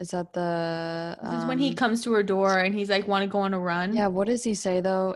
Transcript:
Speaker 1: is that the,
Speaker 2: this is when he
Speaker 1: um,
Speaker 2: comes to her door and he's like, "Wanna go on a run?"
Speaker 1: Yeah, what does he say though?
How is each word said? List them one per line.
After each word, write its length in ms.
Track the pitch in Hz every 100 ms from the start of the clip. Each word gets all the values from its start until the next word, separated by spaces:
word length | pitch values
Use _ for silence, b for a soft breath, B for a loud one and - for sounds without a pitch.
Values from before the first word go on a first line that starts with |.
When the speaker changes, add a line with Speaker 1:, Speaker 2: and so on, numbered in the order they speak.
Speaker 1:
is 100 | 175
that 220 | 180 175
the, 840 | 180 175 170 165 165 165 165 170 -
Speaker 2:
this 180 | - 240
is 40 | 240
when 120 | 262
he 100 | 277
Speaker 1:
um, 40 | -
Speaker 2:
comes 260 | 240 233
to 80 | 240
her 100 | 220
door 360 | 196 190 196 190
and 160 | 190
he's 160 | 208 202
like, 160 | 202 202
"Wanna 200 | 196 196
go 100 | 202
on 160 | 196
a 40 | 185
run?" 360 | 180 175 185
Speaker 1:
Yeah, 140 | 220 202
what 180 | 185 202
does 160 | 240
he 100 | 233
say 260 | 202 190 180
though? 340 | 185 190 190